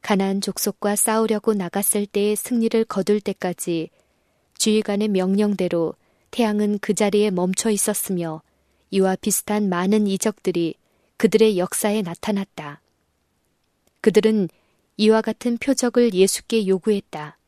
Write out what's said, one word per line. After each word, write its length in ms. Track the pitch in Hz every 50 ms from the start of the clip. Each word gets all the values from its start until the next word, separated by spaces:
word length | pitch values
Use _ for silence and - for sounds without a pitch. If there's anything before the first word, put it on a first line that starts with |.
가나안 380 | - - 214 190 196 190 196 196
족속과 560 | 196 - 185 - - 208 190 _ - 202 202
싸우려고 580 | 208 - - 220 220 226 220 220 208 - 226 214
나갔을 520 | 202 185 175 - 196 202 - - 214 208
때의 300 | 196 _ 202 202 208 214
승리를 480 | 208 - - 254 233 226 226 - 226 226
거둘 360 | _ - 202 170 - 208 214
때까지 680 | - - 190 _ - 185 175 - - - 170 165 160 - _ _ _ _ _ _ _ _ _ _ _ _ _ -
주의관의 500 | - 226 214 220 208 - 202 202 208 220
명령대로 880 | 202 185 185 185 190 202 214 208 208 185 185 175 170 170 165 160 - _ _ _ _ _ _ _
태양은 480 | - - 240 214 214 208 214 208 208 202
그 140 | - - 202
자리에 360 | - 214 202 196 208 208 214
멈춰 400 | 190 180 180 185 190 - - 233
있었으며, 720 | 208 202 - - 208 - - - 190 175 170 165 156 156 _ _ _ _ _ _ _ _ _ _
이와 260 | - 196 190 190 185
비슷한 520 | - - 214 196 - - - 208 208 214 196
많은 380 | 180 175 180 202 208 214 214
이적들이 680 | 202 190 190 - 226 208 _ _ 190 175 170 170 160 - _ _ _ _ _ _ _ _
그들의 420 | _ - - 165 214 220 220 208 180
역사에 440 | 175 185 - - - 214 208 220
나타났다. 760 | 202 170 170 - - - 208 196 196 _ _ - 151 147 147 151 _ _ _ _ _ _ _ _ _ _ _ _ _ _ _ _ _ _ _ _ _ _ _ _
그들은 480 | - 226 180 214 196 220 220 214 190 165 _ _ _ _ _ _ _ _ _
이와 260 | - 208 214 220 220
같은 340 | 220 226 214 _ - 247 240 226
표적을 560 | - - 262 - - 240 226 247 240 233 185
예수께 520 | 180 190 196 - - - _ 233 226 208
요구했다. 720 | 185 190 185 - 220 214 202 - _ - 156 151 151 - _ _